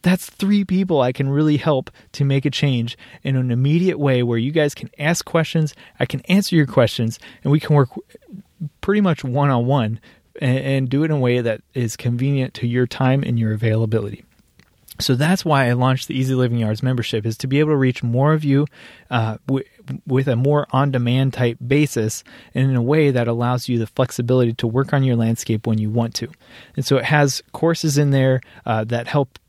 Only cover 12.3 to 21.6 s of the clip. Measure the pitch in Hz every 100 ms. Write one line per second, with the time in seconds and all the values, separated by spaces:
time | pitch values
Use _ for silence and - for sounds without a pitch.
12.3 | 139 127 - 120 123 123 - 131 135 139
13.3 | 120 110 110 113 110 113 113 101 - -
14.3 | _ _ _ _ _ - - - 123 151
15.3 | 190 175 143 123 123 127 131 - 135 131
16.3 | 131 127 117 110 107 127 127 113 113 110
17.3 | 107 135 139 151 147 131 123 120 120 143
18.3 | 156 151 139 147 - - - _ 120 110
19.3 | 110 - 135 - _ - 131 - 131 135
20.3 | 120 135 147 143 131 143 131 120 127 135
21.3 | - 123 117